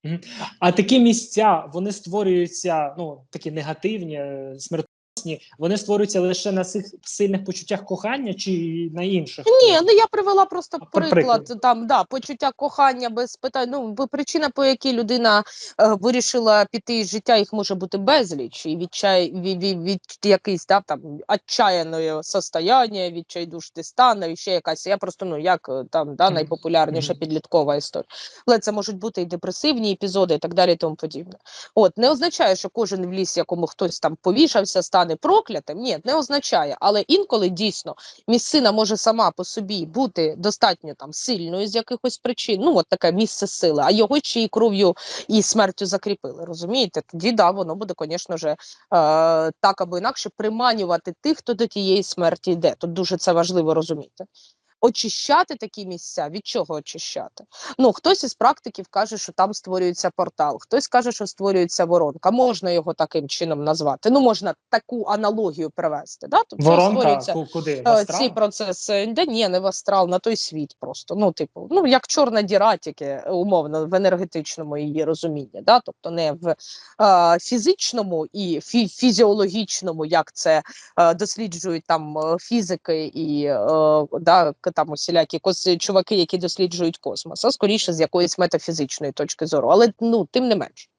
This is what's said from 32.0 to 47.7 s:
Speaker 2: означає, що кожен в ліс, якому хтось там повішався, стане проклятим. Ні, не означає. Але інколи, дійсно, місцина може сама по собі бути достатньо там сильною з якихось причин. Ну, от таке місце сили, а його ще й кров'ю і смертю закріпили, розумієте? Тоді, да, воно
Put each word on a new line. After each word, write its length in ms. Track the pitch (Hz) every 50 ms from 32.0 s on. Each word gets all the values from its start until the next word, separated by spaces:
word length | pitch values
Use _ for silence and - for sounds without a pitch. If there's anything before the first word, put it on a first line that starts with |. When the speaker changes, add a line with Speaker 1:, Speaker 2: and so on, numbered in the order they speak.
| 240 269
Speaker 2:
означає, 440 | 311 240 320 349 - - - 202 190
що 140 | - - 190
кожен 360 | _ 233 226 185 196 190 180
в 80 | 180 185
ліс, 240 | 190 185 - -
якому 300 | 175 160 - 175 170 170
хтось 320 | 156 - - 196 175 - -
там 180 | - 156 160 _
повішався, 600 | _ 185 190 254 320 302 - 220 185 - - 190 170
стане 320 | - - 185 170 - 160
проклятим. 640 | - - 311 381 453 453 - 214 151 _ - 151
Ні, 220 | 190 240 262 175 151 _
не 120 | 233 285
означає. 640 | 320 277 - 285 285 - - - 175 151 143 - -
Але 220 | - 196 208 208
інколи, 480 | - - 294 392 403 - 254 220 196 180
дійсно, 460 | 180 165 220 208 - - - 160 - _ - - - _ _
місцина 440 | - 233 240 - - - 302 254 208
може 260 | 208 214 220 185 220
сама 340 | 208 - 226 220 233 214 175
по 120 | - - 185
собі 420 | - - 220 202 190 214 185 165
бути 500 | 160 160 233 269 226 _ - 160 156 156
достатньо 560 | - 175 208 214 - - 208 175 _ - 151 139
там 160 | _ 139 147 156
сильною 540 | - - - 240 185 170 165 175 190 208
з 80 | 208 196
якихось 420 | 226 226 - 254 - - 254 -
причин. 440 | - _ 240 247 - - - 214 185
Ну, 140 | 240 349 302
от 100 | 185 160 _
таке 220 | 190 - - 170
місце 360 | 175 196 220 196 - - 202
сили, 360 | 190 - - - 170 151 143 139
а 60 | 156
його 280 | 202 214 220 202 277 302 -
ще 180 | - - 233
й 60 | 226
кров'ю 480 | 202 - - 233 226 202 196 202 175 180 - - - - - -
і 140 | - 214 214
смертю 440 | 185 - - 220 202 190 - - 202
закріпили, 600 | 180 190 196 - 208 202 _ - 135 - 165 170
розумієте? 560 | 170 165 165 170 175 233 269 240 175 - 160 - _
Тоді, 200 | - 165 170 233
да, 200 | 240 214 185 170
воно 240 | 190 196 180 160